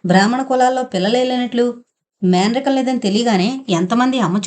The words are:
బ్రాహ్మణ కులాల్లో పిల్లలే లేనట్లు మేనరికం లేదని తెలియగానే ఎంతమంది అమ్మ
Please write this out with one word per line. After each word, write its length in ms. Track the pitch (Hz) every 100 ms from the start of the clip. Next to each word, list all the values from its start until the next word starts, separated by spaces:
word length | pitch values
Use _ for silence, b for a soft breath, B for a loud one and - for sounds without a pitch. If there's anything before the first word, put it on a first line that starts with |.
| 180
బ్రాహ్మణ 360 | 180 202 247
కులాల్లో 420 | 262 254 254 254
పిల్లలే 400 | 254 190 190 240
లేనట్లు 500 | 254 254 247 240 240 240 - _ _ _
మేనరికం 520 | 185 180 202 240 277 269
లేదని 240 | 254 254
తెలియగానే 680 | 202 202 240 196 190 269 -
ఎంతమంది 500 | 170 180 233 254 254
అమ్మ 220 | 185 190